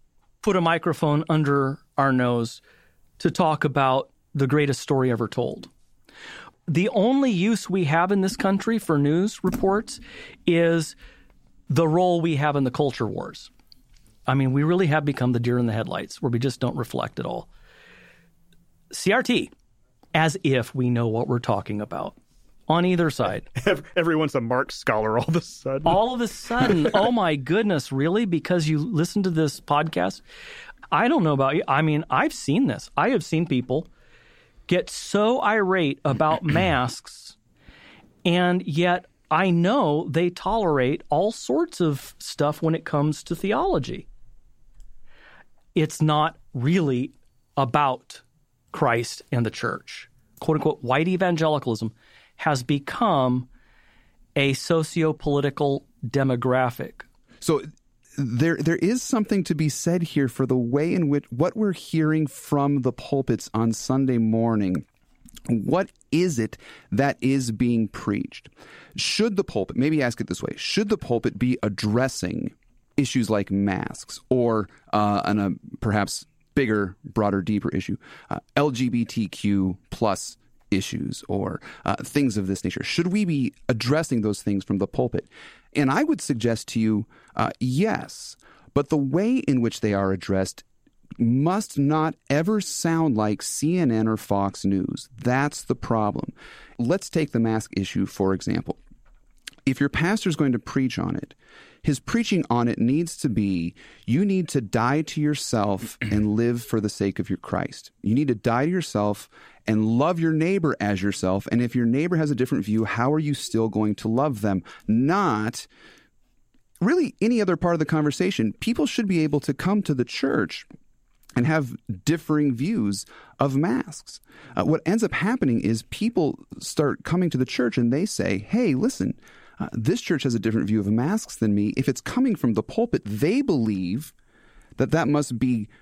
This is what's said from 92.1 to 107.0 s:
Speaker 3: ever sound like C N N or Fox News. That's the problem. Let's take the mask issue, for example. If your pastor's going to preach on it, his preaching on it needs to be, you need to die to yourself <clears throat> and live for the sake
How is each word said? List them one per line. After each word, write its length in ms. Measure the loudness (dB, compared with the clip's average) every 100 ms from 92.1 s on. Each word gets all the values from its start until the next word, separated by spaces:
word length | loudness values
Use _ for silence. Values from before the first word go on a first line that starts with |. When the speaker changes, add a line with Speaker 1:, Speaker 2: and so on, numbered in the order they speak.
| -4 -2
Speaker 3:
ever 320 | 0 2 0
sound 540 | -2 -2 0 2 2 2
like 260 | 2 0
C 340 | -4 -2 0 2
N 160 | 2
N 160 | 2 2
or 80 | 0
Fox 480 | 0 0 0 -2
News. 460 | 0 0 -2 -6 -12 -6
That's 400 | 0 0 0 -4
the 100 | -6
problem. 580 | -4 -2 0 0 -2 -8 -10 -18 -20 -14 -4
Let's 320 | 0 -2 -2
take 220 | -2 0
the 80 | 0
mask 320 | 0 0 -4 -4
issue, 300 | -4 -2 -2
for 260 | 0 0
example. 460 | 0 -2 -4 -4 -10 -12 -20 -20 -20 _ _ -20 -6 -2
If 140 | 0
your 80 | 0
pastor's 480 | 2 2 2 0 2
going 160 | 2
to 60 | 0
preach 400 | 0 0 0 -2
on 180 | -4 -4
it, 180 | -8 -18 _ -20 -20 _
his 180 | -2 -2
preaching 440 | -2 -2 0 0 2
on 160 | 2 2
it 100 | 2
needs 380 | 2 0 -2 -4
to 100 | -2
be, 460 | 0 0 0 -4 -8 -20 -10 -2
you 180 | 0
need 240 | 2 0 0
to 120 | -2
die 420 | -2 0 0 0
to 180 | -2 -2
yourself 800 | -2 -2 -2 0 0 -2 -6 -8
<clears throat> 40 |
and 340 | -2 0 2 2
live 280 | 0 -2
for 160 | -2 -2
the 80 | -2
sake 300 | -2